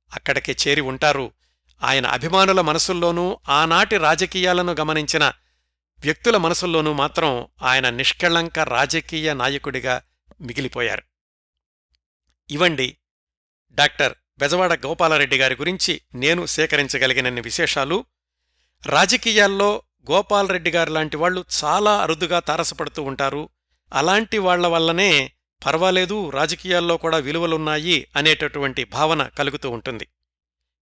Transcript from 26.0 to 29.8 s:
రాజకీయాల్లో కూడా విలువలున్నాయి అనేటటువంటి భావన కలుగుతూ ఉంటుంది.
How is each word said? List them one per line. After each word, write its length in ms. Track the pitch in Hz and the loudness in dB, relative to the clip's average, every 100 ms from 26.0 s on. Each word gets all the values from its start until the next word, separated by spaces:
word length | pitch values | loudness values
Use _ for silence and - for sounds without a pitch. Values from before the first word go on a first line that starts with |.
| 180 214 170 | 0 -4 -4
రాజకీయాల్లో 680 | 135 151 170 185 175 170 165 | -2 -2 -4 -2 0 0 0
కూడా 200 | 165 160 | 0 -2
విలువలున్నాయి 880 | 135 160 170 160 156 151 165 160 - 143 | -2 -2 -2 -2 -2 -2 0 -2 -2 0
అనేటటువంటి 680 | 156 151 151 147 139 131 | 2 2 0 -4 -6 -4
భావన 440 | 120 127 156 160 127 | -6 0 0 0 -2
కలుగుతూ 420 | - 139 143 135 | -4 -4 -4 -8
ఉంటుంది. 380 | 117 | -8